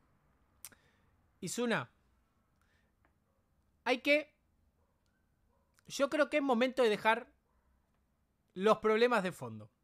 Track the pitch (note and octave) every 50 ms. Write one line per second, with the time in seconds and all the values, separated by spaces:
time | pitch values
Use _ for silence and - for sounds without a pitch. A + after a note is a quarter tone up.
0 | _ _ _ _ _ _ _ _ _ _ _ _ - - - _ _ _ _ _
1 | _ _ _ _ _ _ _ - G3 E3 - A#3 B3 A#3 G3+ D3 A#2 - _ _
2 | _ _ _ _ _ _ _ _ _ _ _ _ _ _ _ _ _ _ _ _
3 | _ _ _ _ _ _ _ _ _ _ _ _ _ _ _ _ - A#3+ C#4 A#3+
4 | - C#4+ D4 D4+ D4 - _ _ _ _ _ _ _ _ _ _ _ _ _ _
5 | _ _ _ _ _ _ _ _ _ _ _ _ _ _ _ _ _ - - -
6 | C#4 C#4 D#4 D4+ C#4 C#4+ D4 D4+ C#4 C#4 A#3+ A3+ B3+ C4 - C4+ B3 G#3+ G#3 -
7 | - A3 A3+ A#3 B3+ - _ _ _ _ _ _ _ _ _ _ _ _ _ _
8 | _ _ _ _ _ _ _ _ _ _ - F3+ G3 A3 G#3+ G#3+ - G#3+ A3 A3
9 | A#3+ B3 A#3+ G#3 F3+ F3+ - - B2+ A#2 A2 G#2+ G#2+ - _ _